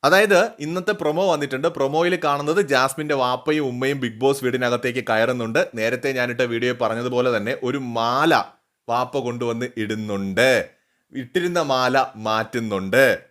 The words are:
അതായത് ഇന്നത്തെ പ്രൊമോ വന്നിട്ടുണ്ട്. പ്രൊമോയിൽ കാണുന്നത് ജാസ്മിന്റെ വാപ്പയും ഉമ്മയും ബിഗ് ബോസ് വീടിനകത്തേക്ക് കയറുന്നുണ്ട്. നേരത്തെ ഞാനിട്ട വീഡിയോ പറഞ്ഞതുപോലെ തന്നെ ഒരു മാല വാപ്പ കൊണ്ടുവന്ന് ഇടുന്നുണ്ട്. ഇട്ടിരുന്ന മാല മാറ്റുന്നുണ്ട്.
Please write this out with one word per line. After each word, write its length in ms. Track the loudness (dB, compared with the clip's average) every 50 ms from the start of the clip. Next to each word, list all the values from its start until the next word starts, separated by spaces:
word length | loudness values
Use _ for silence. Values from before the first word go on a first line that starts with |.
| 4
അതായത് 440 | 6 4 6 4 6 4 4 4 2 -2 -8 -8
ഇന്നത്തെ 280 | -6 -6 -4 -2 -4 -4 -2
പ്രൊമോ 240 | -2 -2 0 0 0 0
വന്നിട്ടുണ്ട്. 360 | 0 0 -2 -4 -4 -2 -2 -2 0
പ്രൊമോയിൽ 380 | 0 -2 0 2 0 0 0 0 0 0
കാണുന്നത് 360 | -2 -2 0 -2 -2 0 0 0 2
ജാസ്മിന്റെ 440 | 2 2 2 2 0 -4 -4 -2 0 0
വാപ്പയും 440 | 2 0 0 -2 -2 -2 -2 0 0 -2
ഉമ്മയും 280 | -2 -2 -2 -2 -2 -2 -4
ബിഗ് 160 | -6 -4 0
ബോസ് 220 | 2 2 2 2 0
വീടിനകത്തേക്ക് 580 | -2 -2 0 0 0 0 0 0 -2 -2 -2 -2 0
കയറുന്നുണ്ട്. 500 | 2 2 2 2 0 -2 -4 -2 0 0 -2 -2 -2 -2
നേരത്തെ 340 | -2 -2 -2 -2 -2 -2 -2 0
ഞാനിട്ട 240 | -2 -2 0 -2 -2 -2
വീഡിയോ 200 | 0 0 0 -2 0 0
പറഞ്ഞതുപോലെ 480 | -2 -2 -2 -2 -4 -2 0 0 0 2 0
തന്നെ 160 | 0 -2 -2 -4 -4 -4 -4
ഒരു 120 | -4 -4 -6 -4 -4 -2
മാല 340 | 0 0 2 2 4 4 4 4 2 0 -12 _ _ _ _ _ _ -2
വാപ്പ 300 | -2 -2 -2 -2 -4 -4 -4
കൊണ്ടുവന്ന് 400 | -4 -6 -4 -4 -4 -2 -4 -6 -8 -6 -6
ഇടുന്നുണ്ട്. 680 | -4 -4 -4 -6 -4 -6 -4 -4 -4 -2 2 4 4 4 4 2 0 -4 _ _ _ _ _ _ _ _ -12 -12
ഇട്ടിരുന്ന 420 | -12 -4 _ -2 -2 0 -2 -2 0 0
മാല 320 | 0 0 2 2 2 2 0 0 -4 -8 -4
മാറ്റുന്നുണ്ട്. 800 | -2 0 0 -2 -2 -4 -6 -4 -2 -4 -4 -2 2 4 6 6 6 4 0 -4 _